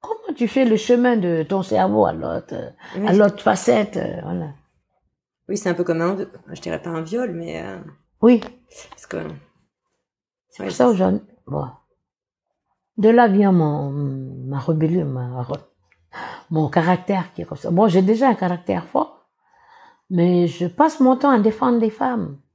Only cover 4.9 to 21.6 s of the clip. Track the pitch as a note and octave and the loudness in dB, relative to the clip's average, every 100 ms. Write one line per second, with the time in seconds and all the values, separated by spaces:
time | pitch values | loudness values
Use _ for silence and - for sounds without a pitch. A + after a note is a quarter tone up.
4.9 | _ _ _ _ _ - G3 F#3 F3 F3+ | _ _ _ _ _ -10 -6 -4 -2 -2
5.9 | E3 E3+ G3 G3+ - - F3 E3+ D#3+ F3 | 0 -2 -4 -8 -14 -20 -16 -8 -8 -8
6.9 | E3 D#3+ A3 B3 E3+ E3+ D#3+ E3+ F#3+ D#3 | -8 -6 -6 -6 -8 -10 -12 -12 -14 -18
7.9 | - _ _ A3+ A#3+ - - _ - - | -20 _ _ 6 6 2 -20 _ -20 -20
8.9 | - - - D#2+ D2 _ _ _ _ _ | -20 -12 -10 -10 -14 _ _ _ _ _
9.9 | _ _ _ _ _ _ - F#3+ F3+ B3 | _ _ _ _ _ _ -10 -10 0 2
10.9 | G3 F#3 G3+ - _ - C#3+ C#3 - _ | 4 0 -2 -6 _ -10 -8 -8 -14 _
11.9 | _ _ _ _ _ _ _ _ _ _ | _ _ _ _ _ _ _ _ _ _
12.9 | - G#3 A#3 A#3 G3 G3+ F3+ D#3 D3 C#3+ | 2 4 6 6 4 4 4 2 -2 -4
13.9 | C#3+ C#3+ C3+ C3 C3 C3 C#3 C3 D#3 D#3+ | -4 -6 -6 -10 -12 -8 -6 -2 0 0
14.9 | F3+ D3+ B2+ B2 B2 B2 - - _ _ | 0 -2 -6 -8 -8 -8 -10 -12 _ _
15.9 | _ _ - - - _ D#3+ D3 F3 E3 | _ _ -16 -16 -16 _ -2 0 2 2
16.9 | F3+ - G3 E3+ - E3+ - - E3+ G#3+ | 0 0 -4 -4 -10 -12 -10 -2 2 4
17.9 | F3+ F#3+ A3 C4 A3+ F3+ F3 - F#3 E3+ | 4 2 2 2 2 -2 -4 -4 -6 -2
18.9 | - D#4 - _ _ _ _ _ _ - | -4 -4 -8 _ _ _ _ _ _ -20
19.9 | _ _ F3+ F3 F3 E3+ - F3+ F3 G#3 | _ _ 0 2 2 0 -2 -8 0 0
20.9 | G#3 B3+ C4 C#4+ B3+ G#3 G#3+ | 4 2 4 2 4 2 0